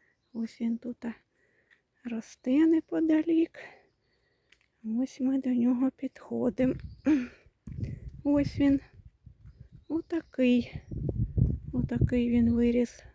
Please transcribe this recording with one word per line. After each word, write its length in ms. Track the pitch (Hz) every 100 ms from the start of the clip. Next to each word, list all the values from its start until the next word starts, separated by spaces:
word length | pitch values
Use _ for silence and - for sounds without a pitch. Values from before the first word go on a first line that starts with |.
| _ _ _
Ось 280 | 226 226 -
він 180 | 226 233
тут 280 | 247 247 233 - _ _ _ _ _ _ _ _
росте 600 | 240 226 - - 254 277 320
неподалік. 920 | 320 - 330 320 311 330 330 330 - - - _ _ _ _ _ _ _ _ _ _
Ось 360 | 220 226 262 -
ми 200 | 254 269
до 100 | 254
нього 400 | 247 240 247 269
підходимо. 840 | - 262 - - 233 247 - 262 - - -
<clears throat> 1200 | - 294 247 - _ _ - - - - - -
Ось 340 | 285 285 285 -
він. 220 | 285 277 - - - _ - - - - - - _
Отакий. 840 | 311 - 330 - - 254 247 - - - - - - - - - - -
Отакий 580 | 247 240 240 - 247 240
він 220 | 240 233
виріс 520 | 233 240 240 233 - -